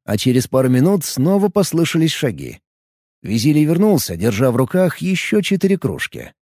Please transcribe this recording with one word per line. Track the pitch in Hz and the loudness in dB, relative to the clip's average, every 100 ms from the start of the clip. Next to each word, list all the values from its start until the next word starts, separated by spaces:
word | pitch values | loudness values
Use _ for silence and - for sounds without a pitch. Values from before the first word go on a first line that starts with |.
| - | -4
а | 104 | -2
через | 127 127 - | 2 0 2
пару | 131 131 | 2 2
минут | 127 165 202 | 4 2 2
снова | - - 151 196 202 | -2 -2 0 2 0
послышались | 208 185 165 165 160 160 | 0 0 0 0 0 0
шаги. | - 131 76 64 - _ _ _ _ _ _ | 0 -4 -6 -10 -16 _ _ _ _ _ _
Визилий | - 113 135 151 151 | -4 0 2 2 2
вернулся, | 170 214 185 - 85 | 2 2 2 -2 -4
держа | 110 104 131 | -2 0 0
в | 120 | 2
руках | 127 180 180 - | 0 0 0 -2
ещё | 175 185 - 214 | -4 -4 -2 -2
четыре | - 196 196 196 | 0 0 0 0
кружки. | 131 73 - - - _ | -4 -6 -10 -12 -18 _